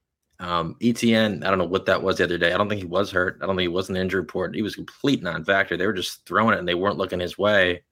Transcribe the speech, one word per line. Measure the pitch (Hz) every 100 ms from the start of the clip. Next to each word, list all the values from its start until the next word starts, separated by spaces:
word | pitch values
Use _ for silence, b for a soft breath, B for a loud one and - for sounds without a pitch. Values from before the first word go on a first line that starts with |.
| _ _ _ -
Um, | 87 87 82 -
E | 117
T | 113 117
N, | 113 107 90
I | 95
don't | 95
know | 85
what | 92 -
that | 95
was | 92 90
the |
other | 87 85
day. | 85
I | 92
don't | 104
think | 104
he | 90
was | 90 101
hurt. | 92 90 -
I | 85
don't | 92
think |
he | 90
was | 87 98
in |
the | 92
injury | 92 92
report. | 82 92 90 -
He |
was | 104
a | -
complete | 78 - 143 127
non-factor. | 90 82 80 98 95 85
They | 98
were |
just | 95 85 - -
throwing | 92 113 95
it, |
and | 87
they |
weren't | 87 98 82
looking | 95 87
his | 87 -
way. | 101 104 90 87 _